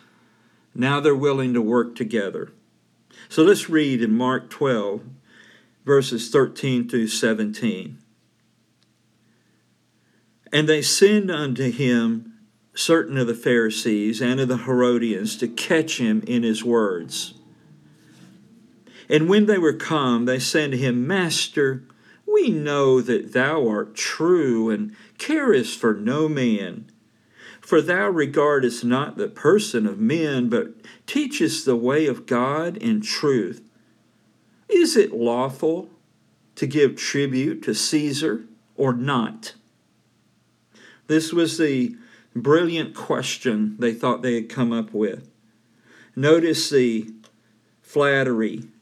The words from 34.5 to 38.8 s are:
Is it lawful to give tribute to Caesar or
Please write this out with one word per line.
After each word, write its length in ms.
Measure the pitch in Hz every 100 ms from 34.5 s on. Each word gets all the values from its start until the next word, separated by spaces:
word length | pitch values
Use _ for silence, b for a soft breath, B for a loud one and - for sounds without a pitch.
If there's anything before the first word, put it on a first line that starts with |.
| b -
Is 280 | 359 339 226
it 160 | -
lawful 800 | 117 117 120 135 135 160 170 - - _ _ _ _ _ -
to 100 | 135
give 300 | 147 135 120
tribute 680 | - 143 139 127 147 -
to 120 | -
Caesar 720 | 110 - 156 147 139 160 220 - - _
or 160 | -